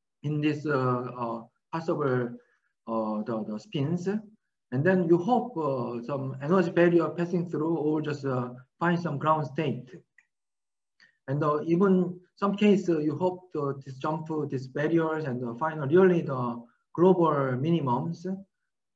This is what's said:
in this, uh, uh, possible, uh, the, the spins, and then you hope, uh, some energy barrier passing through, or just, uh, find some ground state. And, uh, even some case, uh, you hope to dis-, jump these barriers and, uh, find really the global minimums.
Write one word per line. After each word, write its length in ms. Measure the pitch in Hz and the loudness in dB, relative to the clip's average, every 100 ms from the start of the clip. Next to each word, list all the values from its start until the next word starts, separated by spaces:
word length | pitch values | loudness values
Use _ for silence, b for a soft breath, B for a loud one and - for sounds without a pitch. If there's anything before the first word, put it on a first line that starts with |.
| _ _ | _ _
in 160 | 143 151 | -4 -2
this, 260 | 151 143 156 | 0 -2 -2
uh, 400 | 139 127 123 123 123 | 0 0 0 -4 -8
uh, 240 | 117 117 113 _ _ | -6 -8 -12 _ _
possible, 560 | 165 165 156 143 127 120 120 B B B _ - | -6 -2 -2 0 0 -2 -6 B B B _ -6
uh, 340 | 113 110 107 | -4 -2 -4
the, 220 | 107 113 104 | -4 -6 -6
the 100 | 107 | -10
spins, 500 | - 156 139 175 180 214 - _ _ _ _ | -8 -4 -2 -2 -2 -4 -6 _ _ _ _
and 120 | 123 | -2
then 220 | 160 185 165 | 2 2 4
you 120 | 170 | 2
hope, 380 | 180 240 - 165 | 4 0 0 -4
uh, 480 | 151 131 117 120 120 | -4 -4 -4 -8 -6
some 300 | 143 131 131 | -6 -6 -8
energy 280 | 143 190 170 | 0 2 2
barrier 380 | 175 175 170 156 | 4 4 4 2
passing 400 | 156 170 185 160 | -2 -2 -2 -2
through, 280 | 151 156 165 | -2 -2 0
or 240 | 151 156 | 0 0
just, 240 | 147 135 | -2 -4
uh, 260 | 135 127 123 - - _ | -4 -4 -4 -10 -20 _
find 180 | 170 170 | 0 0
some 180 | 170 139 | -2 -2
ground 280 | 156 156 151 | 0 0 0
state. 440 | - 151 107 - 85 _ _ _ _ _ _ _ _ _ _ b b - | -4 -4 -4 -8 -20 _ _ _ _ _ _ _ _ _ _ b b -6
And, 140 | 143 | -2
uh, 160 | 151 151 156 | 0 0 2
even 520 | 170 196 185 175 - B | 4 6 4 2 -4 B
some 220 | _ 202 196 | _ -2 4
case, 320 | 208 190 - | 6 6 4
uh, 100 | 160 | 0
you 180 | 151 139 | 0 0
hope 360 | 180 180 - | -2 -2 -6
to 280 | 156 143 139 | -4 -4 -4
dis-, 140 | - 131 | -10 -8
jump 300 | 156 165 - 156 139 | -4 -4 -4 -4 -4
these 160 | 135 127 | -6 -6
barriers 580 | - 151 165 160 156 | -4 0 2 0 -2
and, 200 | 139 123 | -4 -6
uh, 100 | 123 | -6
find 260 | 117 160 156 139 | -4 -6 -4 2
really 300 | 170 190 170 | 6 6 4
the 400 | 139 131 123 117 B B B | 0 -4 -4 -6 B B B
global 380 | - 180 175 160 147 135 127 | 2 4 6 4 2 0 -2
minimums. 680 | 151 170 139 120 165 170 180 190 196 _ _ _ _ | 0 0 0 -2 -2 -6 -8 -8 -10 _ _ _ _